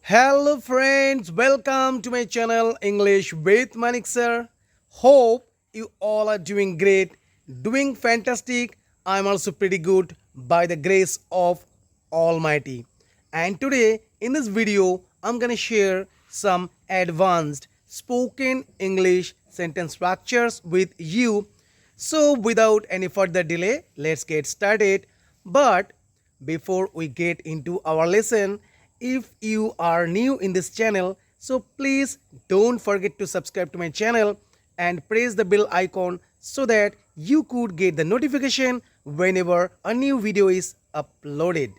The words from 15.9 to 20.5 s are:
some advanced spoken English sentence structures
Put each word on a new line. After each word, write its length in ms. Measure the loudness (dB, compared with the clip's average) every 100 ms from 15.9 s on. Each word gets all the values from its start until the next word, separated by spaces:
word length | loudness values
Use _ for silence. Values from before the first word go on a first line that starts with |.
| -2 -6 _ _
some 420 | -4 -2 -2 -4 _ -4
advanced 800 | -2 -2 2 2 2 -2 -8 -16 _ _
spoken 800 | -20 -4 -4 -4 -4 -4 -4 -8 _
English 560 | -4 0 2 2 -2 _ _
sentence 440 | -10 -8 -8 -10
structures 680 | -4 -4 -4 -2 0 0